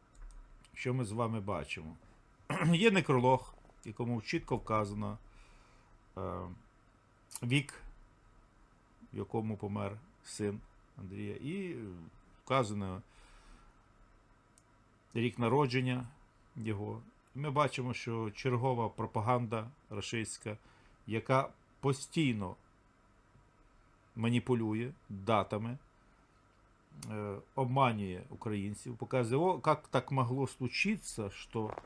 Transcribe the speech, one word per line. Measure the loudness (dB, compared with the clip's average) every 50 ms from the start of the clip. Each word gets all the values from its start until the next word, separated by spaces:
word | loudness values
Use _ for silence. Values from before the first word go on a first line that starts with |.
| _ _ -20 -18 -18 -16 -16 -18 -20 -20 -20 -20 -20 -18 -10
що | -4 -2 0 0
ми | 0 0
з | -2
вами | 0 0 0 0 0 -2
бачимо? | -2 -2 -2 -2 -2 -4 -8 -10 -10 -12 -14 -16 -20 -20 -20 -20 -20 -20 -20
<clears throat> | _ -8 -6 -2 2 4 4 6
Є | 8 8 8
некролог, | 6 6 6 6 4 6 8 6 6 6 2 -4 -18 -20 -20 -20 -20 -16 -14
в |
якому | -12 -6 -4 -2 -2 -2 -2
чітко | -2 -2 -4 -4 -2 -2 -4
вказано, | -2 0 0 2 2 2 0 -2 -4 -4 -6 -6 -8 -12 -20 -20 -20 -20 -20 -20 -20 -20 -20 -20 -20 -20 -20 -20 -20 -20 -14 -10
е, | -6 -6 -4 -4 -6 -8 -10 -12 -14 -18 -20 _ -20 -20 _ _ _ _ _ _ _ _ -16 -12 -6 0
вік, | 4 4 4 2 2 -10 -14 -14 -16 -18 -18 -20 -20 -20 -20 _ -20 -20 -20 -20 -20 _ -20 -20 _ -20 _ _ _ _ -20 -20 -12 -8
в |
якому | -8 -8 -4 -4 -4 -2 -2 -4
помер | -4 -6 -4 -4 -2 -4 -4 -6 -8 -16 -20 -20 _ -18
син | -14 -6 -2 -2 -2 -2 -4 -10 -16 -20 -20 _ _ -16
Андрія, | -14 -12 -12 -10 -8 -8 -8 -8
і | -8 -8 -8 -6 -6 -6 -8 -8 -8 -10 -10 -12 -12 -14 -16 -20 -20 -20 -20 -20 -12 -2
вказано | 2 4 4 4 2 0 -4 -4 -4 -6 -8 -10 -16 -20 -20 -20 -20 -20 -20 -20 -20 -20 -20 -20 -20 -20 -20 _ _ -20 -20 -20 _ -20 -20 _ _ -20 _ _ _ _ -20 _ _ _ -20 -20 _ _ _ _ _ -2
рік | 0 0 0 2 2
народження | 2 4 6 4 4 4 2 0 0 0 0 -2 -4 -8 -14 -20 -20 -20 _ _ -20 -16 -12
його. | -6 -4 -4 -4 -4 -4 -6 -8 -10 -12 -18 -20 _ _ _ -10
Ми | -6 -4 0
бачимо, | 4 4 4 4 2 -2 -4 -2 -4
що | -4 -4 -4 -2 -2 -2 -4
чергова | -4 -2 0 2 2 2 2 2 2 2 0 -2
пропаганда | -2 -4 -6 -2 -2 0 2 4 4 2 2 0 -2 -4 -4 -6 -12 _ _ -10
рашистська, | -8 -8 -6 -4 -4 -4 -4 -4 -8 -10 -8 -8 -8 -8 -12 -20 -20 -20 -20 -20 -20 _ -8
яка | -4 -4 -2 2 4 4 4 4 2 -6 _ _ _ _ -2
постійно | 0 0 0 0 -2 -4 0 2 2 4 2 0 -2 -6 -8 -10 _ _ _ _ _ _ _ _ _ _ _ _ _ _ _ -20 -20 _ _ _ -20 -20 _ -20 _ _ _ _ _ _ -6
маніпулює | 0 2 4 4 4 4 4 2 2 2 0 0 -2 -2 -4 -8 -12 _ -12
датами, | -10 -6 0 2 4 4 4 2 -2 -4 -4 -4 -8 -10 -14 -20 _ _ _ -20 -20 _ _ _ _ _ _ _ _ _ _ _ _ _ _ _ -18 -14 -10 -8
е, | -6 -4 -4 -4 -6 -8 -10 _ 0
обманює | 0 0 2 6 6 6 6 6 2 -2 -4 -4 -6 -8 -12
українців, | -12 -8 -4 -4 -2 -2 -2 -4 -6 -6 -8 -10 -8
показує: | -8 -6 0 2 2 2 4 2 4
«О, | 4 4 2 4 4
як | 2 2 2 0
так | 0 0 0 0 2
могло | 2 2 2 2 2 0 -2
случиться, | -2 -4 -4 -4 -2 0 0 2 2 0 -2 -4 -10 -6 -6 -6 -6
що | -6 -10 -14 -6 -4 -4 -2 -2 -4 -8 -10